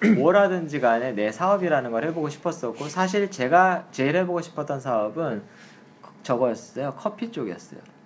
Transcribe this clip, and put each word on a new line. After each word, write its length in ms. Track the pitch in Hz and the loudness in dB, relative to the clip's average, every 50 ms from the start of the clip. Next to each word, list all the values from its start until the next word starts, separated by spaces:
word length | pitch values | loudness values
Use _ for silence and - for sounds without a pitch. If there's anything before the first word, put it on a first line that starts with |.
<clears throat> 160 | - 220 214 139 | 4 4 4 6
뭐라든지 600 | 135 165 185 202 202 190 185 180 165 147 147 143 | 4 6 6 6 4 4 2 -2 -4 -4 -4 0
간에 320 | 123 117 117 117 123 131 113 | 2 2 2 2 0 -2 -2
내 180 | 101 107 107 | -2 -2 -2
사업이라는 600 | 110 - 180 185 202 196 180 170 151 139 127 120 | -2 -2 0 2 2 2 2 0 0 0 0 -2
걸 120 | 113 113 135 | -2 -2 -2
해보고 240 | 160 165 165 151 | -2 -2 -4 -4
싶었었고, 600 | 147 147 - - 175 156 - - 117 113 - 143 147 | -4 -6 -6 -6 -6 -6 -4 -6 -8 -6 -8 -10 -6
사실 420 | - 185 185 185 185 208 202 190 | -2 -2 0 0 2 0 -2 -2
제가 560 | 190 - 127 127 160 180 185 185 180 165 - - | -2 -4 0 4 6 6 6 6 2 0 -6 -8
제일 260 | - - 131 139 156 | -4 0 0 2 2
해보고 240 | 180 185 175 175 170 | 2 0 0 -2 -4
싶었던 400 | 170 - - - 147 147 143 135 | -6 -6 -8 -8 -6 -6 -6 -6
사업은 640 | 127 135 123 110 104 107 113 156 165 143 113 104 - - - - - - - - - - - - - - - - - | -2 -2 0 0 0 -2 -2 -4 -4 -4 -4 -6 -8 -12 -20 -20 -20 -20 -20 -20 -20 -20 -20 -20 -20 -20 -20 -14 -2
저거였어요. 720 | - 127 120 131 120 110 - - - - 123 139 139 135 | -2 0 2 2 0 0 -2 -10 -12 -8 -6 -6 -6 -8
커피 340 | - - 208 208 - 240 226 | -4 -6 -6 -6 -4 -10 -8
쪽이었어요. 480 | - 156 123 98 87 - - - - - - - - - - | -6 -6 -6 -6 -8 -10 -14 -18 -20 -20 -20 -20 -20 -20 -18